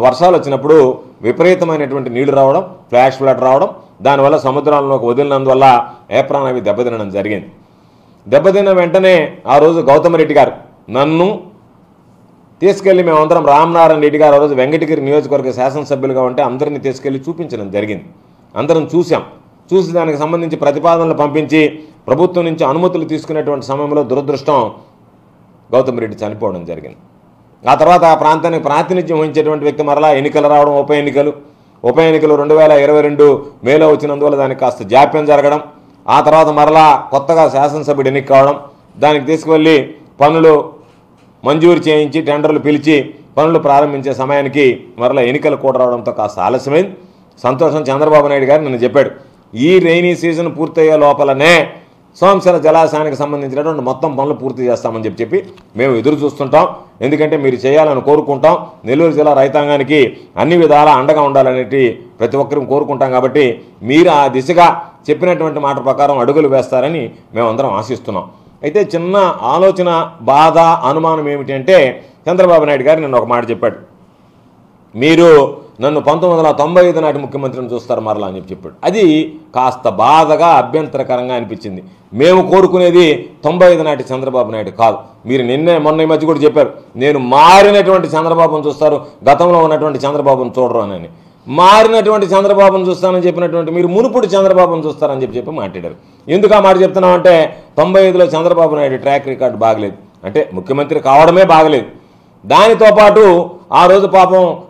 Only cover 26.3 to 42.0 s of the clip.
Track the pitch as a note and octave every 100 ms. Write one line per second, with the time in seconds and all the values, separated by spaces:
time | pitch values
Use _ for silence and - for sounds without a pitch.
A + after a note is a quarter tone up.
26.3 | G#2+ A2 F2+ E2+ D#2+ C#2+ - _ _ _
27.3 | _ _ _ A#2 C#3 D#3 F3 E3+ D#3 D3+
28.3 | D#3+ E3+ E3 C#3 D3 E3+ F#3 D#3+ D#3+ D#3
29.3 | D3 D3+ D#3 D3 C#3 D3 C#3+ D#3 C#3 C#3+
30.3 | D3+ D3 D3 D3 C#3+ C#3+ D3 C#3+ C3 D3
31.3 | D3 - _ _ _ A#2 C#3+ D#3+ D#3+ D#3
32.3 | C#3+ D3 D#3 D#3 D3 C#3+ D3+ D3 C#3+ D3
33.3 | C3 - - A#2+ D3+ D#3 D3 D3 C#3+ D3
34.3 | C#3+ C3+ C3 B2+ B2 G2+ B2 C#3+ D3+ D3
35.3 | C#3+ C#3+ D3+ - - _ _ - C3 D3+
36.3 | D#3 D#3 D3 D3+ D#3 D#3 C3+ - C#3 C3+
37.3 | E3 D3+ C3 C#3+ D3+ C#3+ C#3 C3 C#3 C3+
38.3 | C3+ C#3 C#3+ - _ _ - C#3+ D3+ C3
39.3 | D#3+ D#3 D#3 D#3 D3+ B2+ - - - C#3+
40.3 | D#3+ D#3+ D3+ - - _ _ _ _ _
41.3 | _ B2 D#3 E3+ E3 D#3 D3+